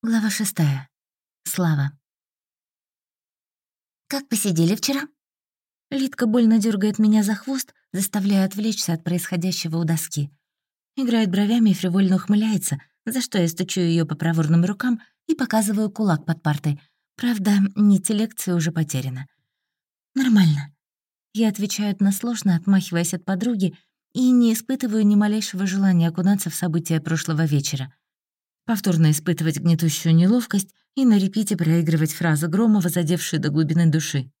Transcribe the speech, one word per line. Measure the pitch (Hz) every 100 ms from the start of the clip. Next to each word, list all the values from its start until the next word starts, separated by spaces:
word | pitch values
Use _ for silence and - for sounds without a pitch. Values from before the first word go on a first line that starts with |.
| 226
Глава | 226 214
шестая. | 202 214 - 151 139 135 _ _ _ _ _ -
Слава. | - 175 151 139 - _ _ _ _ _ _ _ _ _ _ _ _ _ _ _ _ _ _ _ _ _
«Как | 277 277
посидели | 226 208 165 165 214
вчера?» | - 277 294 _ _ _ _ _ _ _ _
Лидка | 269 269 - 233
больно | 233 226 226
дёргает | 208 208 208 208
меня | 214 214
за | 202
хвост, | 208 - 269 - _ _
заставляя | 180 190 208 196 196 190
отвлечься | 196 214 208 -
от | 165
происходящего | 170 175 175 180 180 170 165 165
у |
доски. | 165 160 - - 143 _ _ _ _ _ _ -
Играет | 262 233 214
бровями | 190 202 233 226
и |
фривольно | 185 185 180 196 185
ухмыляется, | - 208 220 208 - 139 _ _ -
за | 254
что | 240 202
я | 170
стучу | 165 151 -
её | 175 165 156
по |
проворным | 151 165 165 156 170
рукам | 180 202 254 233 - _ _
и |
показываю | 320 247 220 208 208 214
кулак | 208 214 156
под | - 160
партой. | - 147 151 143 _ _ _ -
Правда, | 240 226 190 202 196 196
нить | 208 196 190
лекции | 208 220 - -
уже | 175 165
потеряна. | 165 156 139 131 127 139 _ _ _ _ _ _ _ _
«Нормально». | - 254 214 175 147 143 _ _ _ _ _ _
Я | 214 220
отвечаю | 202 202 - 208
односложно, | 196 196 196 240 233 202 170
отмахиваясь | 175 196 185 170 170 180
от | -
подруги, | 190 240 226 185 - _ _ _
и | 247 254
не | 247 233
испытываю | 226 - 262 254 214
ни | 208 208
малейшего | 208 214 214 185 196
желания | 190 196 180 165
окунаться | 165 185 202 170
в | -
события | 180 165 165 160
прошлого | 156 160 - 156 160
вечера. | 143 139 135 131 _ _ _ _ _ _ _ -
Повторно | 226 202 165 160
испытывать | 151 - 165 160 151
гнетущую | 160 165 165 - 170 165
неловкость | 180 240 233 202 196 _ _ -
и | 262
на | 208
репите | 190 202 208 190
проигрывать | 160 170 160 160 156
фразы | - 170 151 165
Громова, | 180 233 208 170
задевшие | 180 254 269 - 160
до | 151
глубины | 147 156 160 165
души. | 156 151 143 123 _